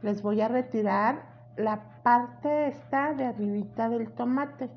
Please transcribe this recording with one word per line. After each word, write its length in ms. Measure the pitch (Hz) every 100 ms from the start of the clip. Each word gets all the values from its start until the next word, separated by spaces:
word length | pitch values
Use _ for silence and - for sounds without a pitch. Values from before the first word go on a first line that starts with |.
Les 200 | 214 202
voy 180 | 202 208
a 80 | 220
retirar 760 | 247 254 226 214 196 214 294 - - - -
la 260 | 214 214 - -
parte 640 | - 240 247 - 294 302 294
esta 440 | - - 269 285
de 140 | 285 254
arribita 640 | 220 208 208 202 - 226
del 200 | 233 220
tomate 580 | - 247 262 285 - 254